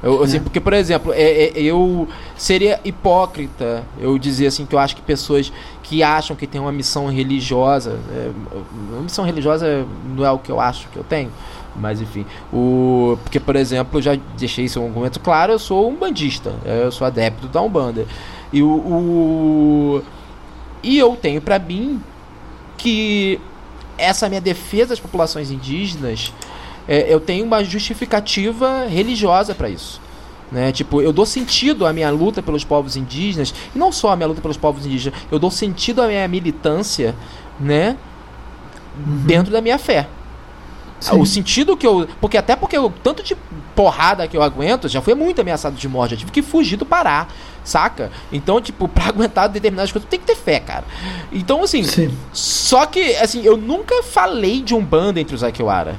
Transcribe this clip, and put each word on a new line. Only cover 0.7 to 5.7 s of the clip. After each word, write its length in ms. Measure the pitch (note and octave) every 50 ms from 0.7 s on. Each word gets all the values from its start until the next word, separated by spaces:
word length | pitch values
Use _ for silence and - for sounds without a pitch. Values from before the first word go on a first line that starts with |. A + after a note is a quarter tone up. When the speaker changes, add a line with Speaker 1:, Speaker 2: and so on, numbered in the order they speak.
| F#3+
Speaker 1:
exemplo, 380 | G#3 F#3+ E3 E3+ D3+ E3 E3+ D#3
é, 320 | C#3+ D#3 D#3 D#3+ D3+ D#3
é, 60 | D#3+ -
eu 520 | D#3 D3+ D3+ E3 F3 F3+ F3+ F3+ F3 D#3+ D#3 - - - - - -
seria 420 | - - F#3+ F#3 G3 G#3 G3+ - -
hipócrita 960 | G3+ F3+ - - G3+ F3 F3+ F#3 F3 - D#3 C#3+ C3+ - - C3 A#2 A#2 A#2 A#2+ B2 - -
eu 200 | - C3 C3+ C3+
dizer 260 | C3 C#3+ C3+ B2+ C#3+ C#3
assim 160 | C3+ - D3
que 120 | C#3 -
eu 20 | C#3+
acho 180 | C#3 C#3 -
que 60 | -
pessoas 500 | - - D3 C3+ - - D3+ C#3+ C#3 - - - - -